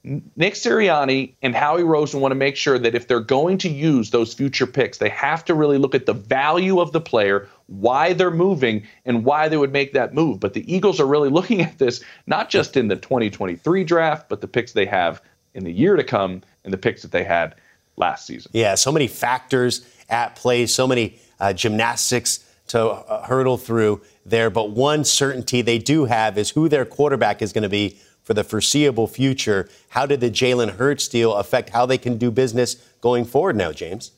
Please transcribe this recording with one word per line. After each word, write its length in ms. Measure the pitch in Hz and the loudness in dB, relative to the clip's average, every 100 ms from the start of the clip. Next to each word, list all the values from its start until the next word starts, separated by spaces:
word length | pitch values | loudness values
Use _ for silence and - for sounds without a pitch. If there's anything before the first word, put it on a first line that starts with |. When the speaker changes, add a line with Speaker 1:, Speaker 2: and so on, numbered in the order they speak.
| - | -8
Speaker 1:
N-, 160 | 147 - - | -10 -10 -2
Nick 180 | 170 | -2
Sirianni 800 | - 240 233 196 151 135 135 135 _ | 0 0 2 4 2 2 0 -2 _
and 120 | 131 | -4
Howie 280 | 117 147 170 | 0 0 2
Roseman 380 | 170 156 151 143 | 2 2 0 0
wanna 140 | 135 | 0
make 220 | 135 139 139 | 0 -2 0
sure 220 | 147 127 | 0 2
that 160 | 117 | 2
if 140 | 117 - | -2 -2
they're 120 | 120 | -2
going 380 | 110 131 165 190 | 2 0 2 0
to 100 | 185 | -2
use 420 | 143 160 135 107 | 0 2 2 2
those 220 | 120 113 | 0 0
future 340 | - 139 - 127 | -2 -4 -2 -2
picks, 300 | 143 110 - | 0 -2 0
they 140 | 104 | -4
have 340 | - 143 160 | -2 -2 -2
to 100 | - | 0
really 220 | 160 147 139 | 2 4 2
look 180 | 139 | 2
at 120 | 135 - | 0 -2
the 80 | |
value 680 | 104 101 131 143 175 185 185 | -4 -2 0 2 0 2 2
of 120 | 165 | 2
the 80 | 160 | -2
player, 480 | 160 117 101 101 98 _ _ | 0 0 2 0 -4 _ _
why 440 | 98 110 131 170 | -2 2 2 2
they're 180 | 175 185 | 2 0
moving, 520 | 165 190 170 123 107 104 - 127 | 2 0 2 0 0 -6 -12 -2
and 180 | 120 | 0
why 240 | 120 147 156 | 2 2 0
they 80 | 156 | 2
would 160 | 139 | 0
make 200 | 139 139 | 0 0
that 180 | 135 113 | -2 -2
move. 280 | 127 160 101 | 0 -2 0
But 120 | 101 | -4
the 220 | 113 - | -6 -4
Eagles 260 | 180 196 156 | 0 0 2
are 60 | 139 | 2
really 240 | 147 139 | 2 2
looking 320 | 151 190 208 | 0 2 0
at 160 | 160 - | 0 0
this, 240 | 127 - - - - | -2 -2 -14 -20 -4
not 240 | 151 226 | -4 0
just 260 | 185 151 139 | -2 0 0
in 120 | 110 | 0
the 80 | 90 | -2
twenty 340 | - 131 107 | -2 -2 -2
twenty-three 540 | 98 95 85 151 185 | -4 -8 -4 -2 -2
draft, 440 | 165 170 160 151 - | 2 2 2 -2 -6
but 120 | 104 | -10
the 80 | 98 | -4
picks 240 | 120 117 | -4 -2
they 140 | 107 95 | -2 0
have 360 | 98 85 82 _ _ _ | 0 0 -4 _ _ _
in 100 | - | -12
the 80 | 92 | -8
year 240 | 87 170 180 | 0 2 2
to 80 | |
come 380 | 120 110 95 92 _ _ | 2 -2 -2 -6 _ _
and 80 | 95 | -8
the 60 | 95 | -4
picks 240 | 117 110 | -4 -4
that 100 | - | -6
they 120 | 87 | -4
had 300 | 85 85 80 - _ _ _ - | 0 -2 -2 -8 _ _ _ -4
last 300 | 87 - - | -4 -4 -12
season. 240 | 57 - | -18 -6
Speaker 2:
Yeah, 220 | 113 107 | 0 0
so 180 | 95 139 | 0 0
many 140 | 156 123 | 0 -2
factors 800 | - 120 127 - 131 123 - - _ - | -4 -4 -4 -2 0 0 -2 -12 _ -4
at 260 | 117 117 - | -2 -2 -4
play, 300 | 123 120 117 | 0 2 0
so 200 | - 131 | 0 2
many, 320 | 123 110 - _ _ | 2 0 -6 _ _
uh, 120 | 98 | -4
gymnastics 920 | 92 113 107 117 120 - 123 - - _ _ - | 0 -2 0 0 -2 -2 -2 -2 -6 _ _ -4
to, 140 | 117 | 0
uh, 440 | 113 101 - 107 - | 0 -2 -8 -8 -2
hurdle 300 | 127 127 120 | 0 2 0
through 460 | - 117 107 101 - _ - | -2 0 2 0 -8 _ -2
there. 240 | 117 113 | 0 2
But 200 | 104 110 | 0 -2
one 340 | 104 139 151 | 0 2 2
certainty 580 | 139 - 139 131 - 123 | 0 0 0 -2 -2 0
they 160 | 113 117 | 2 0
do 280 | 117 156 127 | 2 0 2
have 300 | 117 110 101 | 2 0 0
is 140 | 104 | -2
who 180 | 151 160 | 0 2
their 160 | 147 | 2
quarterback 560 | 123 - 147 135 107 101 | -2 0 0 2 0 0
is 120 | 107 | -2
gonna 180 | 113 104 | -2 -2
be 280 | 104 101 - _ _ | 0 -2 -6 _ _
for 120 | - | -2
the 100 | 107 | -2
foreseeable 640 | 98 107 - 143 147 117 110 | 0 -2 0 2 2 2 -2
future. 640 | - 135 135 - 98 90 - _ | 0 -2 0 0 0 -2 -12 _
How 160 | 123 | -4
did 160 | 143 143 | 0 0
the 100 | 120 | 0
Jalen 460 | 104 123 123 110 98 | 0 2 2 0 0
Hurts 320 | 135 143 - | -2 0 -2
deal 240 | 120 113 | 2 2
affect 360 | 101 98 127 113 | 2 0 -2 0
how 160 | 117 127 | 0 2
they 120 | 131 | 0
can 200 | 123 117 | -2 -2
do 120 | 120 | 0
business 460 | 117 131 120 120 - _ _ | 2 0 0 -2 -4 _ _
going 240 | 120 123 | 0 0
forward 320 | 120 139 185 110 | 0 0 0 0
now, 160 | 85 | -2
James? 400 | - 85 101 - | -6 -10 -10 -14